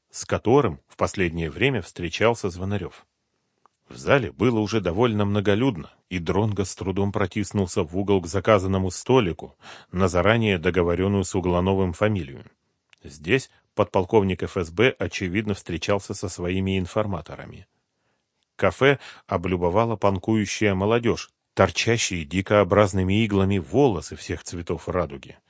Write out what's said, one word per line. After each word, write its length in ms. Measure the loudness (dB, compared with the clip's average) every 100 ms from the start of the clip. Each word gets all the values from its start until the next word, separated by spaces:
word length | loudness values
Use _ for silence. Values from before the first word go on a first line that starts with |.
| _
с 140 | -10
которым 560 | -4 -2 4 4 4 -2 _
в 80 | -4
последнее 540 | -2 0 -2 -2 -6
время 320 | -2 -2 -2
встречался 640 | -6 -8 -6 0 0 0 -4
Звонарёв. 580 | -6 -6 -4 -6 -14 _ _ _ _ _ _ _ _ -20
В 80 | -10
зале 360 | -2 -2 -2
было 260 | -2 0 0
уже 220 | -2 -2
довольно 440 | -2 -2 0 0
многолюдно, 680 | -2 -2 0 0 0 -2 -8 _ -8
и 100 | -6
Дронго 460 | -2 0 0 -2
с 100 | -6
трудом 380 | -6 -6 -2 -2
протиснулся 680 | 0 -2 -2 -4 -2 -2 -2
в 140 | -2 -2
угол 240 | 0 0
к 60 | 0
заказанному 640 | -2 4 4 4 0 -2
столику 640 | -4 2 2 2 -4 -10 _ -20 -20 -8
на 160 | 0 2
заранее 500 | 4 4 4 4 2
договорённую 640 | 0 2 2 2 2 0
с 100 | 0
Углановым 580 | -2 0 2 2 2 0
фамилию. 520 | 0 0 0 -6 -12 -18 _ _ _ _ _
Здесь 460 | -20 -8 0 0 0 _ _
подполковник 680 | -2 0 0 2 4 4 0
Ф 140 | -4 -4
С 140 | -4
Б, 240 | 2 2 2
очевидно, 560 | -6 -4 -4 -4 -4
встречался 600 | -6 -6 -6 -2 -2 -2
со 140 | -8 -8
своими 500 | -6 -4 -2 0 -2
информаторами. 920 | -2 -2 -2 -4 -10 -14 -14 -18 -20 _ _ _ _ _ _ _ _ -2
Кафе 420 | 0 4 4 2 -2 -16 -6
облюбовала 680 | -4 0 0 2 2 0 0
панкующая 800 | 0 0 2 0 0 0 0
молодёжь, 560 | 2 2 2 2 -2 -4 _ _
торчащие 720 | 2 2 2 0 0 0 -4
дикообразными 1000 | -2 -2 4 4 6 6 4 4 2 2
иглами 340 | 2 2 2 0
волосы 580 | 0 4 4 2 -6 -10
всех 260 | -8 -8
цветов 460 | -8 -10 -6 -6 -4
радуги. 500 | -4 -4 -6 -16 -20 _